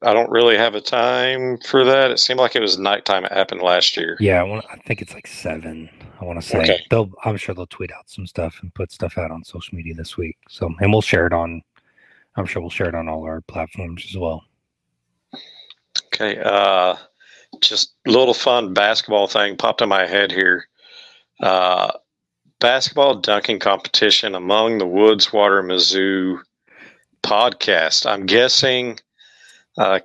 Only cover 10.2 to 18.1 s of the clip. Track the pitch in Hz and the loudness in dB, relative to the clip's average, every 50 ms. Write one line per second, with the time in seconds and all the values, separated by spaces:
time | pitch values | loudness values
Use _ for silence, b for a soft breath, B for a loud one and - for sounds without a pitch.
10.2 | 85 80 - _ _ _ - - 92 87 80 85 101 98 107 110 104 - - 87 | -10 -10 -10 _ _ _ -12 -8 -8 -8 -4 0 2 2 4 2 2 2 2 2
11.2 | 85 85 87 85 85 85 82 82 - _ _ b b b b b b b b b | 2 2 0 0 -2 -4 -8 -10 -14 _ _ b b b b b b b b b
12.2 | b b b - 95 - - 98 85 87 - - 98 87 82 82 82 80 80 80 | b b b -8 -6 -6 -6 -8 -8 -8 -6 -4 -4 -4 -4 -6 -6 -6 -8 -8
13.2 | 80 80 80 82 - - - 87 80 80 - - 92 85 85 87 - - 95 95 | -8 -10 -12 -12 -14 -12 -10 -10 -10 -10 -10 -12 -12 -12 -12 -14 -14 -14 -10 -6
14.2 | 87 82 80 80 - _ _ _ _ _ _ _ _ _ _ _ _ _ _ _ | -6 -6 -6 -6 -10 _ _ _ _ _ _ _ _ _ _ _ _ _ _ _
15.2 | _ _ B B B B B B B B - _ _ _ - - - _ - - | _ _ B B B B B B B B -20 _ _ _ -10 -10 -8 _ -6 -4
16.2 | 110 104 98 - - - 101 101 101 98 98 92 90 90 90 - - - b b | -4 -4 -4 -4 -2 0 2 2 2 4 4 2 2 2 0 -4 -8 -18 b b
17.2 | b b b b b b - - - - 110 104 - - _ _ - 131 | b b b b b b -6 -2 -2 0 0 -2 -4 -4 _ _ -2 2